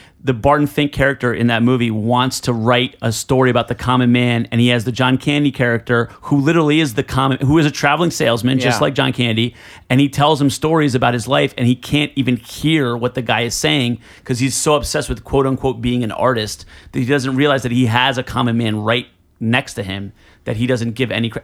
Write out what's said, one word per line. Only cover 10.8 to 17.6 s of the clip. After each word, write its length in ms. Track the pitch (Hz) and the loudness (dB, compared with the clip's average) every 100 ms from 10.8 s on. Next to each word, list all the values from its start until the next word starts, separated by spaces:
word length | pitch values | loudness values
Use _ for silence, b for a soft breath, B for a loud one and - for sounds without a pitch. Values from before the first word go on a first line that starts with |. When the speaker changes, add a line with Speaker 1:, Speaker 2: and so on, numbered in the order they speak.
| 147 | 2
Speaker 1:
about 180 | 120 123 | 2 0
his 160 | 120 110 | 0 0
life, 240 | 143 139 - | 0 0 0
and 80 | 123 | 0
he 80 | |
can't 360 | 123 - 147 147 - | 0 0 -2 -2 -2
even 200 | 127 120 | -2 -2
hear 580 | - - 151 160 123 120 | -6 -4 0 0 0 -2
what 180 | 123 | -4
the 60 | - | -4
guy 200 | 117 113 | -2 0
is 120 | 117 | -2
saying 440 | - 151 151 120 120 B B | -2 0 0 0 -2 B B
'cause 140 | - 120 | -6 -2
he's 160 | 131 | -2
so 220 | - 156 147 | 0 2 0
obsessed 340 | - 156 - | 0 -4 -4
with, 140 | 120 | -8
quote 220 | - 135 135 | -2 0 0
unquote, 360 | 131 135 117 | 0 -4 -4
being 200 | 120 123 | -2 -2
an 100 | 113 | -2
artist 520 | - 123 117 107 - - B B | 0 0 0 -4 -8 -16 B B
that 80 | 135 | -4
he 40 | |
doesn't 320 | 123 143 127 131 | 0 0 0 0
realize 280 | 147 135 | 2 2